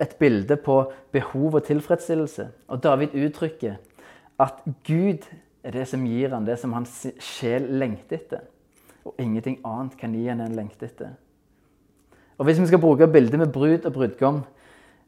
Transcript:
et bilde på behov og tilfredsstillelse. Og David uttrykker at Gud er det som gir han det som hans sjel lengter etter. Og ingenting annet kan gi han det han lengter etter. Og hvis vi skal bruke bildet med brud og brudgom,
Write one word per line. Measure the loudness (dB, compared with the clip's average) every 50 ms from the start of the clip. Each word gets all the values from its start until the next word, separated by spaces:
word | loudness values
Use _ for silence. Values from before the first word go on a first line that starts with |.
et | -6 -4 0
bilde | 2 4 4 4 4 2 0 -2
på | 0 2 2 2 2 2 0 -4 -16 -8 _ -4
behov | -2 -2 -2 -4 -2 0 2 2 0
og | 2
tilfredsstillelse. | 0 -2 -2 0 0 -2 -2 -2 -2 -2 -2 -2 -4 -6 -10 -12 -14 -14 -18 _ -10
Og | -6 0
David | 2 2 2 2 2 -2 -2
uttrykker | -2 -2 -2 -2 -4 -6 -6 -6 -6 -8 -8 -8 -10 -16 _ _ -20 -20 -20 -20 -20 _ _ _ 2
at | 2 2 0 -6 -10 -10 -10 -8 -4
Gud | -2 0 2 2 2 0 -2 -6 -16 -20 -20 _ _ _ _
er | -12 -10 -8
det | -8 -6 -4
som | -4 -4 -2
gir | -2 -2 -2 -2 -2 -2
han | -4 -4
det | -4 -4
som | -4 -4 -6 -6
hans | -6 -6 -8 -10 -12 -12 -12 -12 -12
sjel | -14 -14 -10 -6 -2 -2 -2 -2 -2 -2 -2 -2 -2
lengter | -2 -4 -8 -8 -10 -10 -10 -10
etter. | -10 -12 -12 -12 -14 _ _ _ _ _ _ _ _ -20 _ -18
Og | -14 -8 -6
ingenting | -4 -4 -4 -4 -4 -6 -6 -8 -8
annet | -10 -8 -8 -8 -10 -10 -10
kan | -8 -6 -4
gi | -4 -4 -4
han | -4 -4
det | -6 -6
han | -6 -6 -8
lengter | -10 -12 -14 -14 -14
etter. | -12 -14 -14 -14 -16 -20 _ _ _ _ _ _ _ _ _ _ _ _ _ _ _ _ _ _ _ _ _ _ _ -2
Og | 2
hvis | 2 4 4
vi | 4 4
skal | 4 6
bruke | 6 6 6 6 6 8
bildet | 8 8 6 6 4 2
med | 0 0
brud | 0 2 2 4 4 2 0
og | -2 -2
brudgom, | -2 -2 -2 0 0 0 2 0 0 -6 -10 -16 _ _ -20 -20 -20 _ _ _ _ _